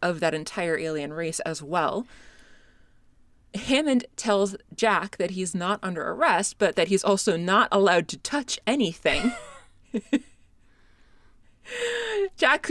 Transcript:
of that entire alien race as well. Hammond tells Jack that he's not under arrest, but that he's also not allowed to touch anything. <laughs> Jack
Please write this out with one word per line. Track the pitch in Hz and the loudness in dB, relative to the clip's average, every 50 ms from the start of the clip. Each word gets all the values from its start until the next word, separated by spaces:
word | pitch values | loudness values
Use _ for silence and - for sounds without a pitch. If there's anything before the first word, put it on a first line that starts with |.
of | - 180 175 156 | -2 -2 0 0
that | 175 160 156 | 0 0 0
entire | 156 151 - - 202 175 170 160 | -2 -6 -8 -6 -4 -2 -2 -2
alien | - 160 160 156 151 143 143 151 | -2 -2 -4 -4 -4 -6 -6 -6
race | 165 165 160 165 - | -6 -6 -4 -4 -4
as | - 165 160 - | -6 -6 -6 -8
well. | 151 139 170 175 156 - - 202 254 - - - - - - - - - - - - - - - - _ _ _ _ _ _ _ _ _ _ _ _ _ - | -6 -4 0 0 0 0 0 -4 -6 -8 -14 -20 -20 -20 -20 -20 -20 -20 -20 -20 -20 -20 -20 -20 -20 _ _ _ _ _ _ _ _ _ _ _ _ _ -12
Hammond | 196 - - 262 277 311 294 262 240 - - _ | -6 -2 0 0 2 2 2 2 2 0 -4 _
tells | - - 226 202 196 202 196 196 - - - - | -6 -2 0 2 2 2 0 -2 -8 -16 -16 -4
Jack | - 226 220 196 165 180 202 - - | 0 2 2 2 0 -2 -4 -4 -4
that | 180 180 | -4 -4
he's | 185 185 185 170 - | -4 -4 -6 -4 -4
not | 180 175 185 208 - | -4 -2 -2 -4 -4
under | - 185 175 160 - - | -4 -6 -6 -6 -6 -6
arrest, | - 247 320 311 190 170 202 - - - | -2 0 2 2 4 2 0 -2 0 0
but | 208 170 - | 0 2 2
that | 190 165 175 | 2 2 2
he's | 196 190 - | 2 2 4
also | 202 196 196 - 220 170 | 2 2 2 2 0 0
not | 165 175 180 196 220 233 - | 0 2 2 4 4 4 4
allowed | - 202 196 185 180 170 165 - | 4 4 6 6 6 4 2 0
to | - | -4
touch | - - - - - - - - - - | -10 -6 -4 -4 -4 -4 -4 -8 -4 -2
anything. | 214 254 294 226 165 165 - - 156 139 147 - 247 - - - - - - - - - - _ _ | 0 0 2 0 0 -2 -2 0 0 0 2 0 -2 -2 -6 -10 -16 -18 -20 -20 -20 -20 -20 _ _
<laughs> | - 214 - - - 254 - - - _ _ _ _ _ _ _ _ _ _ _ _ _ _ _ - - _ - - - - - - _ - 494 494 494 480 480 480 480 466 453 440 415 392 381 - | -6 -6 -2 0 0 -2 -2 -4 -20 _ _ _ _ _ _ _ _ _ _ _ _ _ _ _ -20 -20 _ -20 -20 -20 -20 -20 -20 _ -16 -12 -8 -6 -4 -4 -4 -4 -4 -4 -2 -2 -2 -2 0
Jack | - 320 262 - - - - | 2 2 4 4 2 0 -4